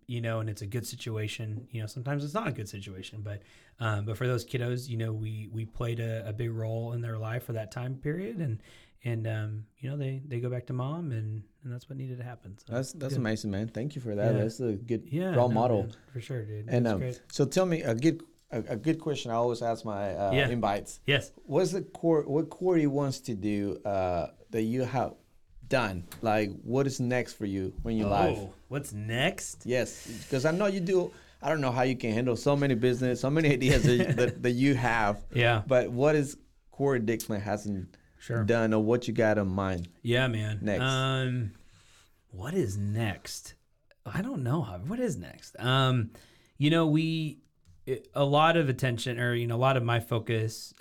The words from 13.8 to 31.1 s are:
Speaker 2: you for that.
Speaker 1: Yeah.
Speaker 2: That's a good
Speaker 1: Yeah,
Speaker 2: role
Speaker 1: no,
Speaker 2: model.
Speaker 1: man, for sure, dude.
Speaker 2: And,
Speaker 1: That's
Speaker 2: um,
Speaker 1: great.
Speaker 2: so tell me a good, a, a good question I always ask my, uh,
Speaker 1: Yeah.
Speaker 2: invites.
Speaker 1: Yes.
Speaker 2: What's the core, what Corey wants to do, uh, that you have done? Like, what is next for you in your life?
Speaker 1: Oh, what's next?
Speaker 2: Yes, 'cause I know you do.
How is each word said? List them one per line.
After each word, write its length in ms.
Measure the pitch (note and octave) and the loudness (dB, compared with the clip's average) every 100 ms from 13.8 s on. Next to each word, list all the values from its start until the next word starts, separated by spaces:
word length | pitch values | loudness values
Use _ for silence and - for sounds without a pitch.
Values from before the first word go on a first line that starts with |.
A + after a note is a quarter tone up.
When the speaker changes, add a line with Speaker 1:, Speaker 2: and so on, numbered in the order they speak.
| C#3 C3 | -6 -6
Speaker 2:
you 60 | |
for 120 | A#2 G#2 | -4 2
that. 200 | A2+ B2 | 4 4
Speaker 1:
Yeah. 60 | |
Speaker 2:
That's 180 | A2 A2+ | 2 0
a 140 | B2 | -2
good 340 | G2+ A#2 A2+ - | -2 -2 -4 -2
Speaker 1:
Yeah, 260 | D#3+ F#3 C#3+ | -2 2 4
Speaker 2:
role 120 | B2 | 4
Speaker 1:
no, 60 | A2 | 4
Speaker 2:
model. 280 | B2 G#2+ | 4 2
Speaker 1:
man, 80 | A2 - - | 0 -8 -12
for 80 | B2 | -12
sure, 240 | - B2+ | -6 -6
dude. 240 | G#2+ G#2+ A2 | -6 -8 0
Speaker 2:
And, 160 | A#2+ A#2 | 2 4
Speaker 1:
That's 80 | |
Speaker 2:
um, 60 | G#2 | 2
Speaker 1:
great. 220 | B2+ B2 - | -2 -8 -6
Speaker 2:
so 140 | - C#3 | 0 2
tell 200 | F#3 F#3 | 4 2
me 160 | E3 | 2
a 140 | C3 A2+ | 0 2
good, 280 | D#3+ - - _ _ | 2 2 -6 _ _
a, 80 | A#2 | -8
a 160 | G#2 A2+ | -4 -2
good 240 | D#3 D#3+ | 0 0
question 320 | D#3+ C3 A#2+ | -2 -4 -2
I 40 | A#2 | 2
always 260 | B2 A2+ | 2 0
ask 240 | A#2 A2+ A#2 | -2 -2 -4
my, 280 | G2+ G2+ E2+ | -4 -4 0
uh, 160 | G2+ | 2
Speaker 1:
Yeah. 160 | C3 C3+ | 2 2
Speaker 2:
invites. 500 | A#2+ G#2 G2+ - - - | 2 0 0 -4 -6 -2
Speaker 1:
Yes. 260 | C#3 - - - | -2 -2 -14 -2
Speaker 2:
What's 260 | C#3+ F3+ | 0 2
the 100 | F#3 | -2
core, 400 | D#3 - E3 D#3 | -6 -2 2 2
what 260 | C#3+ C#3+ D#3 | 2 -2 -2
Corey 380 | - F3+ E3+ D3 | -2 2 4 4
wants 340 | C#3 C#3 B2+ | 2 -2 -4
to 140 | - G#2 | -6 -4
do, 420 | G#2 G2+ G2+ - G#2 | -2 0 -2 -4 -2
uh, 460 | G2 F#2 F2 D2 - - | 0 0 0 -4 -8 -6
that 140 | A2+ | -2
you 200 | A2 B2 | 0 0
have 300 | A#2+ B2 G#2+ - _ _ _ - - | 0 0 -2 -6 _ _ _ -20 -2
done? 340 | C3 A2 F#2 E2+ - | 0 0 -4 -10 -4
Like, 300 | A2+ G#2+ G#2 - | 2 2 2 -4
what 220 | A2 B2+ C#3 | -2 0 0
is 140 | C3 | 0
next 360 | B2 B2 A#2 - | 0 0 -2 -4
for 100 | G#2 | -4
you 280 | F#2+ F#2+ - A2+ | -2 -4 -4 -2
in 100 | A2 | 0
your 140 | G#2 | 2
life? 280 | G2+ F2+ - | 4 4 2
Speaker 1:
Oh, 160 | - - - | -6 -14 -8
what's 240 | C3+ - | -8 -6
next? 760 | G#2 G#2+ A#2 D#3 G3 - - A#2 | -8 -4 0 0 0 -8 -10 -2
Speaker 2:
Yes, 600 | B2 A2 - - A2+ - | 0 0 -6 -12 -12 -4
'cause 140 | C3 | 0
I 80 | D3+ | 2
know 140 | F3 G#3 | 2 2
you 160 | G3 | 0
do. 300 | F3 F#3 F3 | 2 2 0